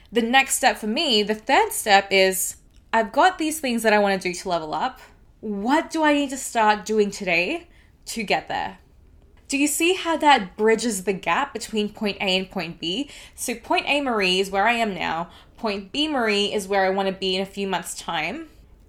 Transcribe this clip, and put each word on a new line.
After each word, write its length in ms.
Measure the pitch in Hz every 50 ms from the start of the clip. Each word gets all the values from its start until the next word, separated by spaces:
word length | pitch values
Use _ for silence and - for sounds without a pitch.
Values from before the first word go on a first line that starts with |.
| - -
The 100 | 196 233
next 340 | 226 226 247 269 262 262 -
step 220 | - - 240 214
for 100 | - 226
me, 360 | 214 220 294 339 294 233 208 208
the 120 | 190 220
third 380 | 214 - - 269 359 440 415 -
step 340 | - - 220 196 196 196 -
is, 460 | 196 190 190 190 185 - - - - - _ _ _ - _ - -
I've 180 | 226 220 202
got 260 | - 277 330 370 370
these 220 | - 320 311 302 -
things 240 | - 254 233 226 220
that 100 | 220 208
I 60 | 208
wanna 200 | 202 196 196 190
do 140 | 185 180 175
to 160 | - - 196
level 240 | 175 165 160 156 156
up. 280 | 156 214 262 262 - - - - _ - _ _ -
What 480 | - 220 208 196 202 240 285 320 330 330
do 140 | - 320 311
I 100 | 302 294
need 160 | 285 285 262
to 80 | 269
start 480 | 269 - - - 233 214 214 214 202 185
doing 260 | - 214 214 208 208
today 560 | - - 208 180 170 170 175 202 320 339 - - - - - _ _ _ -
to 180 | - - 233 214
get 240 | 190 185 156 -
there? 300 | - - 95 - - 185 - _ _ _ - - - - - - - _ - _ -
Do 80 | 277
you 100 | 277 285
see 260 | 285 - - 330 349 370
how 240 | 359 - 339 320
that 400 | - 320 294 277 247 196 180 -
bridges 480 | - 214 220 220 214 220 240 208 190 185
the 80 | 214 190
gap 400 | 180 - 170 170 226 277 277 -
between 360 | 214 - - 220 214 208 208
point 280 | - - 220 202 190
A 200 | - 208 190 185
and 120 | 190 190 185
point 320 | - 196 160 165 165 -
B? 280 | - 165 185 240 285 - - - - - -
So 220 | - - - 233
point 300 | 226 - - 320 370 -
A, 140 | - 277 294
Marie, 400 | 285 262 233 214 196 180 185 185
is 80 | 202 185
where 180 | 190 196 202
I 60 | 226 240
am 200 | 233 226 214 185
now. 360 | 165 165 170 160 160 175 170 - - - _ _
Point 380 | - - 220 202 202 196 190 -
B, 140 | 277 302 311
Marie, 440 | 294 262 233 220 208 202 202 202 -
is 140 | 214 190
where 180 | 185 202 196 190
I 40 | 185
wanna 240 | 190 196 196 190 185
be 220 | 185 190 190 185
in 60 | 190
a 40 | 190
few 200 | 190 - 196 196
months' 300 | 196 190 170 175 - -
time. 520 | - - - 170 160 151 170 226 320 330 - - - - - - _ _